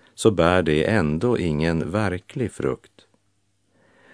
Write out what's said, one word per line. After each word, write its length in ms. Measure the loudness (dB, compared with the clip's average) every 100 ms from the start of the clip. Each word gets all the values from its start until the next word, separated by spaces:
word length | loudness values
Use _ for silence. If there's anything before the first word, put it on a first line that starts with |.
| _
så 160 | 0 2
bär 320 | 4 4 4
det 220 | 2 0
ändå 540 | 2 2 0 0 0 0
ingen 520 | 0 0 0 -2 -2
verklig 640 | -4 -4 -6 -10 -8 -8
frukt. 540 | -6 -6 -6 -10 _ _ _ _ _ _ _ _ _ _ _ _